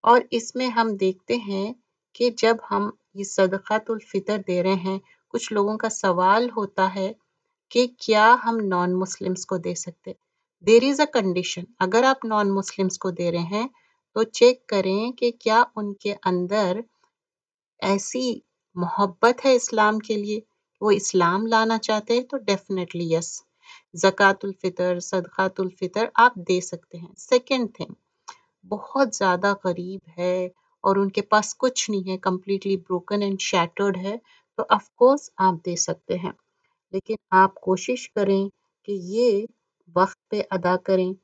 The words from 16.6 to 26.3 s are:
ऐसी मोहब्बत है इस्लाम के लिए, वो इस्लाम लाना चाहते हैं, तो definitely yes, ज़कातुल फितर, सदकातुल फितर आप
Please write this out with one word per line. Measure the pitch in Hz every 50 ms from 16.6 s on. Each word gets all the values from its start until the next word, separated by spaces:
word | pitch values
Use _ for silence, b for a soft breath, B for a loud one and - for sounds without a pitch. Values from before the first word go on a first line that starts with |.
| 208 180 185 220 233 _ _ _ _ _ _ _ _ _ _ _ _ _ _ _ _ _ _ _
ऐसी | - 190 196 196 - - - 254 262 247 226 - _ _ _ _ _ _ _
मोहब्बत | 180 180 175 - 190 202 196 180 _ - 233 240 - -
है | 269 262
इस्लाम | 240 - - 233 220 208 214 214 220
के | 214 - 220
लिए, | 208 202 208 214 220 214 _ _ _ _ _ _ _
वो | 202 214
इस्लाम | 202 202 196 - - 185 175 170 180 196 220
लाना | 226 226 220 220 226 226 220
चाहते | 220 - 220 214 214 - 233
हैं, | 240 254
तो | _ 285 262
definitely | 214 202 202 190 _ _ 196 185 175 170 - 170 175 165
yes, | 165 165 165 - - - _ _ B B B B B B B B -
ज़कातुल | 170 202 196 190 - 202 196 196 - - 196
फितर, | 190 _ - 185 180 - 180 180 180 175
सदकातुल | 175 - - 185 175 175 - - 190 190 190 - 190 185
फितर | 180 _ 190 180 - 208 226 - _
आप | - 233 -